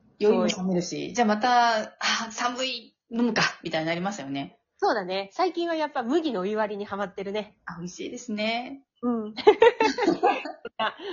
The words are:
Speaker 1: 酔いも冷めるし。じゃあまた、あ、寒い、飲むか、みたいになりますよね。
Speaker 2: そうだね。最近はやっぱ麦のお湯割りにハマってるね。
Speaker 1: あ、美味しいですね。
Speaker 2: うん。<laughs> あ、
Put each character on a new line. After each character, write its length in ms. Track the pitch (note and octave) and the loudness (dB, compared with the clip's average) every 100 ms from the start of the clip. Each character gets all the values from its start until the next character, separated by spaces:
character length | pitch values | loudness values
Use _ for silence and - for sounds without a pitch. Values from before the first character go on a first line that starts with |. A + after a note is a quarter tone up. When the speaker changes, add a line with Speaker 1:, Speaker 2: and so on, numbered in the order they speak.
| _ _ | _ _
Speaker 1:
酔 160 | G#3 | 4
い 20 | A3+ | 4
も 100 | G#3+ | 2
冷 140 | F#3+ | 0
め 100 | F#3 | 0
る 80 | F3 | 0
し。 320 | E3+ D3 D3 | 0 -6 -4
じ 80 | A3+ | 2
ゃ 20 | |
あ 20 | A3 | 2
ま 120 | G#3 | 4
た、 400 | B3 A#3+ A#3 A3 | 4 6 6 2
あ、 180 | G#3+ - - A3+ A3 | -2 -6 -2 -2 -4
寒 360 | G#3+ B3 B3 C4 | -4 -4 -2 -6
い、 280 | A#3+ G#3+ _ _ | -6 -14 _ _
飲 120 | A#3 | 0
む 100 | A#3+ | 2
か、 80 | F#3+ E3 - | 2 0 -2
み 80 | E3+ | -4
た 80 | D#3+ | -2
い 20 | |
に 60 | D#3+ | -2
な 80 | |
り 80 | E3+ | -2
ま 100 | G3 | -4
す 80 | G#3 | -6
よ 60 | C3+ | -6
ね。 320 | C#3 C#3 - _ _ | -6 -8 -12 _ _
Speaker 2:
そ 140 | G4 | 0
う 40 | |
だ 120 | A#3 F3 | 0 -2
ね。 240 | F#3+ G3 | -4 -4
最 220 | - F4+ | -2 -2
近 120 | E4 E4+ | 0 -2
は 80 | |
や 120 | D#4+ D4 | -2 -2
っ 40 | |
ぱ 100 | C#4+ | -4
麦 300 | A#3 E4+ D#4 | 0 0 0
の 80 | G3+ | -2
お 60 | F#3 | -2
湯 120 | G#3+ | -2
割 140 | G#3+ | -2
り 40 | G3+ | -4
に 80 | |
ハ 140 | G3+ G3+ | -6 -6
マ 60 | |
っ 100 | G3 | -6
て 100 | G3 | -6
る 80 | G3 | -6
ね。 240 | G#3 G#3 _ | -6 -8 _
Speaker 1:
あ、 140 | - F3 | -16 -12
美 60 | |
味 40 | F3+ | -12
し 180 | - - | -10 -12
い 40 | |
で 80 | B3 | -10
す 140 | - | -8
ね。 500 | G#3 A3 A#3 B3+ C#4 _ _ | -4 -2 -4 -6 -14 _ _
Speaker 2:
う 100 | B3 A#3 G#3+ | -4 -2 -4
ん。 60 | A3 | 4
<laughs> 1400 | - - A#4 - A4 - A4+ - G4 - D#4 - - - | 4 8 6 6 0 2 2 4 2 0 -4 -12 -14 -4
あ、 140 | A3 - G4 | -4 -4 -10